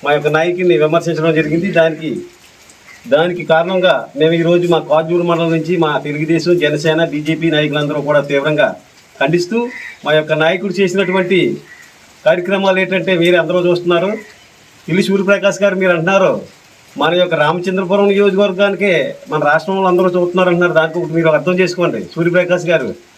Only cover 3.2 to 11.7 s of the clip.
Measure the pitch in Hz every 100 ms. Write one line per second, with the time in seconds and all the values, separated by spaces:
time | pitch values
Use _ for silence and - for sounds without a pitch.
3.2 | 175 175 160 160 175 185 180 156 139 139
4.2 | 156 170 165 175 175 160 - 151 165 175
5.2 | 175 165 165 160 151 175 160 147 147 147
6.2 | 156 165 170 170 147 147 156 156 165 147
7.2 | 151 165 165 151 151 147 143 147 143 147
8.2 | 143 139 147 151 - - - _ _ -
9.2 | 156 175 175 226 240 - - - - 156
10.2 | 156 156 160 185 196 175 190 190 180 185
11.2 | 180 185 135 104 -